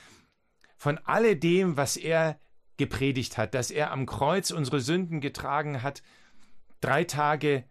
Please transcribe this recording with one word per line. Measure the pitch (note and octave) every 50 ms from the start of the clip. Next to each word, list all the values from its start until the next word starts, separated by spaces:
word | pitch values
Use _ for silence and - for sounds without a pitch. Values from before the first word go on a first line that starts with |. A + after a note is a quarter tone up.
| - - - - _ _ _ _ _ _ _ _ _ _ _
von | - - D3 D3+ E3
alledem, | - - - G3+ A3+ A3+ G3+ C#3+ - E3+ F3 F#3 F#3+ F3+ D#3
was | C3 C#3 - -
er | - - D#3 E3 D#3+ D#3+ D#3+ D3+ - - _ - - - - -
gepredigt | - C#3 - - A2 C3 C#3 C3+ C3 A#2 - - -
hat, | A2 G#2+ -
dass | B2+ A#2+ -
er | C#3 D3 D3+ D3
am | C3 C3+ C3
Kreuz | B2 - G#2+ C3+ C#3+ E3+ G3 F#3 -
unsere | - E3+ D3 B2 C3+ C#3+
Sünden | B2 B2 E3 F#3 F#3+ E3+ E3 D#3 C3+
getragen | C#3 B2 - - C3+ C#3 D3 D#3 D3+ C#3+ B2+ A#2
hat, | C#3 C#3+ - - - - - - - - - - - - - - - - - -
drei | - C3 D3 F3
Tage | F3 - C#3+ D3 D3 D3+ D3+ C#3 D3+ C#3+ C3+ A#2+ -